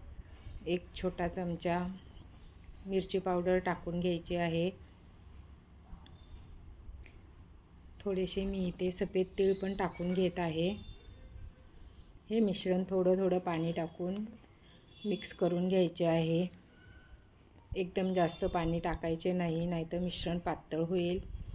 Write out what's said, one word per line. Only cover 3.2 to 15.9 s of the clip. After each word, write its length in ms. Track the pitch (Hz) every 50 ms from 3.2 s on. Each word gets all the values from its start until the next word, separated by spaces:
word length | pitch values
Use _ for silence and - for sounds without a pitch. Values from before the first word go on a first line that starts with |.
| 185 190 180 180 175 185 185 185
टाकून 400 | 185 185 170 170 - 175 170 175
घ्यायची 360 | 175 180 175 165 170 - 180
आहे. 340 | 175 175 170 165 165 170 185 190 - - - - - - - - - - - - - - - - - - - - - - - - - - - - - - - - - - - - - - - - - - - - - - - - - - - - - - - - - - - - - - - - -
थोडेसे 440 | - 202 196 185 185 170 - 196 190
मी 220 | 196 196 190 185 180
इथे 240 | 170 - 180 185
सफेद 340 | 180 - 208 185 - 190 185 185 - -
तीळ 160 | 196 190 190
पण 220 | 190 - 190 196
टाकून 380 | 196 196 170 - - 175 180 180
घेत 260 | 180 185 180 180 185
आहे. 300 | 175 165 156 160 170 185 208 202 - - - - - - - - - - - - - - - - - - - - - - - - - - - - - -
हे 100 | 208 226
मिश्रण 440 | 226 202 185 190 - 185 185 180 190 185
थोडं 280 | 190 190 180 185 185 185
थोडं 220 | 196 180 180 180
पाणी 320 | 180 180 170 160 165 165
टाकून 540 | 165 170 165 160 - - 175 180 190 208 214 220 - - - - - - - - - - - - - - -
मिक्स 280 | 208 190 185 - - -
करून 340 | - 190 175 175 175 180 185
घ्यायचे 380 | 190 190 180 165